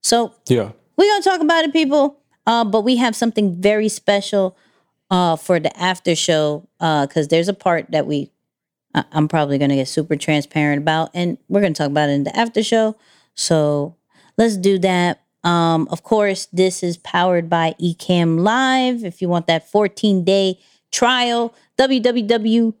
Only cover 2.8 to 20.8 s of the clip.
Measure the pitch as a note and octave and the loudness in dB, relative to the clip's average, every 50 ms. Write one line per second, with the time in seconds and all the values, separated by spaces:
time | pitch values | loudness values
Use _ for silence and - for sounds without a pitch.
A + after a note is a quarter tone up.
2.8 | G#3 A#3 B3+ A#3+ B3+ A#3+ G#3+ - - A#3 G#3+ - G#3 G3 F3 F3 F#3 G3+ G#3 G#3+ | 2 2 2 2 2 0 0 0 -2 -2 0 0 0 0 -2 0 0 0 2 2
3.8 | A3 G#3+ G#3 - _ - G#3 G3+ G3 - - G3+ F#3+ F#3 F#3 _ _ _ _ _ | 0 -2 -4 -4 _ 0 0 0 0 -2 -2 0 0 0 -4 _ _ _ _ _
4.8 | _ _ _ _ _ _ F#3+ F3+ F3+ F3 E3 D#3+ - - F#3 E3+ D#3 D#3 - - | _ _ _ _ _ _ 0 2 2 2 0 -2 0 0 0 0 0 -2 -4 -2
5.8 | F3 F#3 F#3 F3 _ - E3 D#3 - - E3 D#3 D3+ D3+ D3 D3 - _ _ _ | -2 -2 -2 -2 _ -4 -2 -2 0 0 0 2 2 0 -2 -4 -10 _ _ _
6.8 | - E3 D#3 D3+ C#3+ C#3+ - E3 D3+ C#3+ E3 E3 E3+ F#3+ G3 F#3+ - F#3+ E3+ E3 | -2 0 0 0 0 0 -2 -4 -2 0 0 0 0 0 -4 -2 -2 -2 -2 -2
7.8 | - - - D#3 D3 - D3+ C#3+ - - _ _ _ _ _ _ _ _ _ _ | -2 -2 -2 -2 -2 -2 -4 -6 -6 -8 _ _ _ _ _ _ _ _ _ _
8.8 | _ _ _ - - _ - D#3+ D3+ D3+ - E3 D3+ C#3+ C#3+ C#3 C#3+ C#3 C#3+ C#3 | _ _ _ -6 -6 _ -2 -2 -2 0 0 -2 0 0 0 0 0 0 0 0
9.8 | C3 B2+ - - D3+ E3 D#3+ D3 - - D#3 D3 C#3+ - - D#3 D3+ D3 D3 C#3+ | -2 -2 -4 -6 -4 -4 -4 -6 -2 -2 -2 -2 -2 -4 -4 -2 0 0 0 -2
10.8 | D3 D#3 D#3 D#3+ D#3+ - _ F3 F3 F3 - - _ _ - G3+ G#3 F#3 D#3 - | -2 -2 -2 -2 -2 -4 _ -4 -4 -4 -4 -8 _ _ -2 0 0 0 -2 -2
11.8 | D#3 C#3+ C#3+ D3+ D3+ D3 C#3+ C#3+ C#3 C3+ - - A#3 A#3 A#3 A3 A3 - - A3+ | -4 -2 0 0 0 0 0 0 -2 -2 -2 -2 -4 -2 -2 -4 -2 0 0 0
12.8 | A3 A3 A3 _ _ _ _ _ _ _ _ - - - E3+ D#3+ D3+ D3 D3 D3 | 0 0 -2 _ _ _ _ _ _ _ _ -8 -2 0 0 2 2 0 0 -2
13.8 | C#3+ D#3+ E3+ _ _ _ _ _ _ _ _ - A3 A#3 G#3+ G3 F3+ G3 G3 F#3+ | -4 -6 -10 _ _ _ _ _ _ _ _ 0 0 2 0 0 0 0 2 2
14.8 | F3 F#3+ F#3 F3+ F3 F3 - _ _ _ _ _ _ E3+ F3 E3+ E3+ E3 E3 D#3+ | 2 0 2 2 2 0 -2 _ _ _ _ _ _ 0 2 2 2 2 2 0
15.8 | D#3 - - E3 _ - A3+ G#3+ G#3 G3+ G3 F#3+ - - - F3 F#3+ F#3 F3+ - | 0 -2 -6 -10 _ -2 0 0 2 0 -2 -4 -8 -10 -2 0 0 0 0 -2
16.8 | - F3 E3+ - _ - - F#3 F3 F#3 F3+ F3 E3+ E3 F3 E3+ E3 D#3+ D#3+ _ | -6 -6 -6 -8 _ -4 -2 0 2 2 2 0 0 0 0 0 0 -2 -2 _
17.8 | E3+ F3 E3+ _ - - F3+ F3 E3+ E3 E3 E3 F3 G3+ A3 B3 C4 C4 C4 C4 | -4 -4 -4 _ -2 -2 0 2 2 0 0 0 0 0 0 0 0 0 0 0
18.8 | B3+ B3+ B3+ A#3+ A3+ F#3 E3+ _ - F3+ F3 F3 E3 - E3 E3 - _ _ G#3 | 0 0 -2 -4 -6 -10 -10 _ -4 -2 -2 -2 0 0 -2 -2 -2 _ _ 0
19.8 | G#3 G3 - - - G#3+ G3+ F#3+ F3 F3 F#3+ G3 G3 F#3+ F#3 _ _ _ _ _ | 0 0 -2 -2 0 0 0 2 2 2 2 2 2 0 -2 _ _ _ _ _